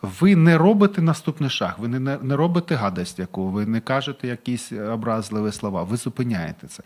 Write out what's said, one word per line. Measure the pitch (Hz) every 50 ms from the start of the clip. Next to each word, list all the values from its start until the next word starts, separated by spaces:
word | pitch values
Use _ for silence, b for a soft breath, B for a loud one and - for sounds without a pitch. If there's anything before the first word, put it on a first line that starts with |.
Ви | - 98 92 - 170 196 202
не | 165 160 170 165
робите | 160 165 202 220 202 202 196 202 185
наступний | 165 165 156 - - 165 143 - 147 127
шаг, | - - 98 87 85
ви | 92 113
не, | 117 127 131
не, | 131 139 127 -
не | 127 131 143
робите | 139 160 175 175 175 170 - 160
гадость | 123 107 98 90 90 87 - - -
яку, | 90 - - 95 95
ви | 95 95 104 104
не | 107 113 113
кажете | - - 131 139 135 143 135 - -
якісь | 123 120 - - 123 123 117 - -
образливі | 117 104 104 107 113 110 107 117 110 110 101 101 107 107 107 107
слова, | 104 - - 101 95 87 87
ви | 92 117
зупиняєте | 120 - 120 - - 123 120 107 87 82 80 - - -
це. | - - - -